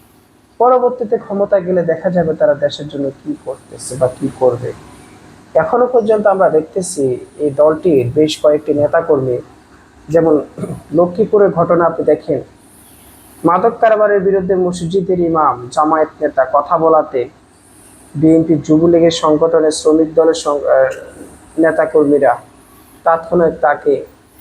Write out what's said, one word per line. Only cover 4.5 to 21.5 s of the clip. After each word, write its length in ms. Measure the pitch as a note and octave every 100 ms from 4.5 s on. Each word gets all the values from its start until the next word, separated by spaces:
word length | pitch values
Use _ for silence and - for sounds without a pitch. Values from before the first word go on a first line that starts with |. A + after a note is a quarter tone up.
| A#2 A#2+ - - - - - - - -
এখনো 340 | D#3+ D#3+ A#3 B3
পর্যন্ত 400 | B3 G#3 A3 G#3
আমরা 220 | F#3+ E3+
দেখতেছি 760 | D#3 D#3 G3 F3+ D3+ C3+ B2 - -
এই 120 | D3
দলটির 640 | C#3 D3+ D#3 F#3 C#3 A#2+
বেশ 260 | C#3+ D#3 -
কয়েকটি 300 | D#3 D3+ D3+
নেতাকর্মী, 640 | D3 D3 E3 E3 C#3+ B2+ B2 - - _ - _ _ -
যেমন 320 | D#3+ D#3+ D3+ - - - - -
লক্ষ্মীপুরের 580 | D3+ F3 F3 G#3+ G#3 G3
ঘটনা 340 | D#3+ E3+ F3 E3+
আপনি 200 | E3 D3
দেখেন, 360 | D3+ - C3+ - - _ - - - - - - - E3
মাদক 280 | F3+ A#3 A3+
কারবারের 380 | A3+ G#3+ G#3 G3+
বিরুদ্ধে 360 | F#3 G3 F3+ F#3
মসজিদের 640 | F3+ F3 E3 F#3+ F3 F3+
ইমাম 500 | E3+ D#3+ D3 B2 B2
জামায়াত 360 | D#3+ D3+ D#3+ D#3 -
নেতা 240 | D3 D#3 D#3+
কথা 240 | C#3+ - E3+
বলাতে 520 | D#3+ D#3 C#3+ C3 A#2+ _ _ _ _ _ - - - C#3+
বিএনপি 400 | D#3 E3 E3 D3+
যুবলীগের 560 | C#3+ D#3 E3+ E3+ E3
সংগঠনের 600 | E3 D#3 D3+ E3 E3 D#3
শ্রমিক 420 | D3+ D#3 D#3 D#3+
দলের 200 | D#3+ D#3+
সং-, 320 | D#3 D3+ D3 C#3
আহ, 240 | C3+ C3 C3 - - - - -